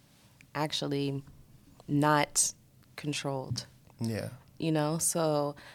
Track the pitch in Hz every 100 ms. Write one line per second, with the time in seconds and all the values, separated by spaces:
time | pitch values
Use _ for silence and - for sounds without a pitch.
0 | - - - - - 143 151 - 143 143
1 | 139 139 - - - - - - - 143
2 | 151 151 143 - - - - - - -
3 | 151 139 143 135 131 123 - - - -
4 | 113 104 107 - - - 160 156 151 160
5 | - 175 156 147 143 143 -